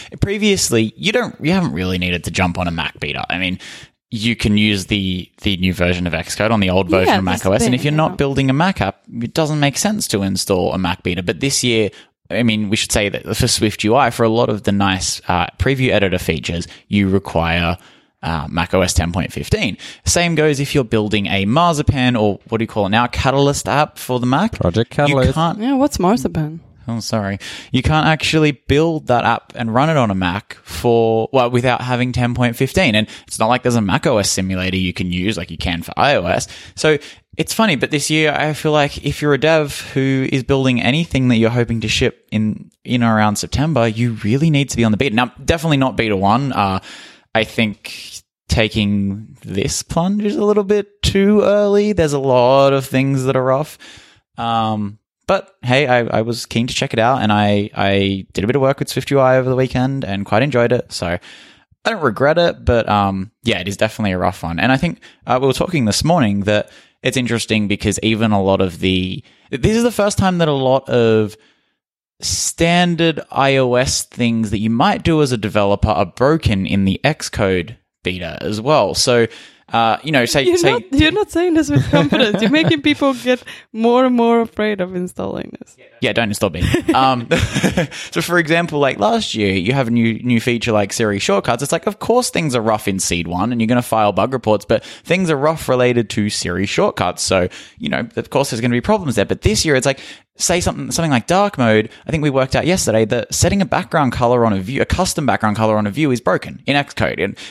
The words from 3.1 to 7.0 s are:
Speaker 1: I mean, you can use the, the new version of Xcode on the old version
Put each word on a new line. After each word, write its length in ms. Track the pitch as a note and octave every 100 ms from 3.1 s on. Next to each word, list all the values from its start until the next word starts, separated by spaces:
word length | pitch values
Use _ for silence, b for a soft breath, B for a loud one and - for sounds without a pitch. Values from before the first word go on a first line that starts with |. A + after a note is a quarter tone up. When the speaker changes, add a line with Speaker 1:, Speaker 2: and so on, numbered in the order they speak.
| C2+ -
Speaker 1:
I 60 | F2
mean, 180 | F#2 F#2 B B B B -
you 240 | A2+ A2+ A2+
can 220 | A#2 G#2
use 280 | G#2+ G2+ F2+
the, 400 | G#2 F#2+ F#2 - _
the 160 | G#2 F2+
new 160 | F#2
version 320 | F2 F2+ F2+ F2
of 80 |
Xcode 380 | E2 - - G#2+
on 80 | A2+
the 100 | F#2+
old 180 | F#2 F#2
version 180 | F#2+